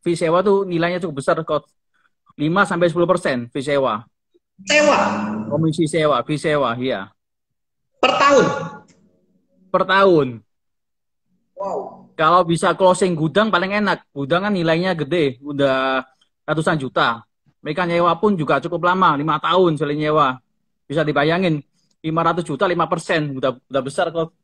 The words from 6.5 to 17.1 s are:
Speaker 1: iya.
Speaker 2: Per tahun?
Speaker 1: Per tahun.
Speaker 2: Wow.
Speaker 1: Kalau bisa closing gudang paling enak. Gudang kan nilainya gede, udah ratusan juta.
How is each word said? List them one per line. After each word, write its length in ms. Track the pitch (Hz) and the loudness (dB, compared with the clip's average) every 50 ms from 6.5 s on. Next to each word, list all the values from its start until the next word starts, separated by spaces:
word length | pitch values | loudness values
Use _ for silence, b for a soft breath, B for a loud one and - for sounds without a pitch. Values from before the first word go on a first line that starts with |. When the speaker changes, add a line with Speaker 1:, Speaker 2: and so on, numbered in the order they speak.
| 151 147 135 117 117 | 0 0 0 -2 -2
Speaker 1:
iya. 320 | 120 127 131 120 98 95 104 _ _ _ _ _ _ _ _ _ _ _ _ _ _ _ _ _ | -4 -4 -4 -4 -4 -6 -12 _ _ _ _ _ _ _ _ _ _ _ _ _ _ _ _ _
Speaker 2:
Per 160 | _ - 269 262 - | _ 0 0 2 2
tahun? 280 | 277 285 285 262 180 147 - - 165 - - - - _ _ _ _ _ _ _ _ _ _ _ _ _ _ _ _ _ | 4 4 4 4 4 2 0 -4 -8 -10 -14 -16 -20 _ _ _ _ _ _ _ _ _ _ _ _ _ _ _ _ _
Speaker 1:
Per 100 | - 180 185 185 | -2 -2 0 2
tahun. 400 | 190 196 196 196 175 156 139 127 120 110 _ _ _ _ _ _ _ _ _ _ _ _ _ _ _ _ _ _ _ _ _ _ _ | 4 6 6 6 6 4 2 0 -4 -12 _ _ _ _ _ _ _ _ _ _ _ _ _ _ _ _ _ _ _ _ _ _ _
Speaker 2:
Wow. 560 | - 196 196 175 - 196 - - - - - | -10 -8 -6 -6 -6 -8 -10 -14 -18 -20 -20
Speaker 1:
Kalau 320 | _ - 160 156 170 185 180 | _ 0 2 4 4 4 4
bisa 320 | 165 170 160 - 180 170 | 2 0 0 0 0 0
closing 400 | - 190 185 180 - 208 185 175 | 4 4 4 4 4 2 0 0
gudang 320 | 151 156 160 135 196 214 220 | 0 -2 0 2 2 2 2
paling 300 | 180 175 185 190 202 208 | 0 0 0 0 -2 -2
enak. 240 | 214 196 170 - _ _ | 0 0 -2 -4 _ _
Gudang 320 | _ 143 139 131 165 175 196 | _ -8 -4 -2 -2 -2 0
kan 80 | 208 | -2
nilainya 400 | 208 180 165 165 160 165 180 190 | -2 0 0 0 0 0 0 -2
gede, 480 | 180 160 151 131 160 180 151 139 123 120 | -2 -4 -2 -2 0 0 0 0 -2 -6
udah 640 | 139 143 147 139 139 135 131 131 131 135 131 131 - _ _ _ _ _ _ _ _ | -12 -10 -2 0 0 2 2 0 0 0 -2 -2 -4 _ _ _ _ _ _ _ _
ratusan 320 | - 151 156 160 196 170 | -4 -2 0 0 0 0
juta. 480 | 156 135 123 _ 175 151 123 | -2 -4 -4 _ 0 0 0